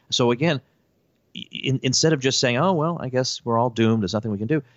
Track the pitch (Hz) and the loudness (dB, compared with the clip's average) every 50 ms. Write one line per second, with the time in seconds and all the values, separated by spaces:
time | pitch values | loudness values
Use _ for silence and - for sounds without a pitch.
0 | _ _ 127 113 127 120 123 120 151 170 151 131 - _ _ _ _ _ _ _ | _ _ 0 2 2 2 2 2 0 0 0 -2 -4 _ _ _ _ _ _ _
1 | _ _ _ _ _ _ _ 58 - - 58 - - - 131 131 - 131 123 - | _ _ _ _ _ _ _ -18 -18 -14 -14 -8 -4 -2 -2 0 0 -2 0 2
2 | - 160 160 139 123 135 127 - - 123 120 123 160 190 190 151 147 165 170 - | 2 2 2 2 0 0 0 2 0 2 2 2 0 0 0 0 0 -2 -2 -4
3 | - 127 127 127 131 - - - - 117 117 113 120 127 117 113 113 110 113 113 | -6 -4 -2 -2 -2 -2 -4 -6 -4 -2 0 2 2 0 2 2 2 4 4 2
4 | 101 87 113 104 113 113 104 98 110 117 156 151 - - _ | 0 -2 -2 -2 -2 -2 -4 -4 -2 -2 -2 -2 -2 -6 _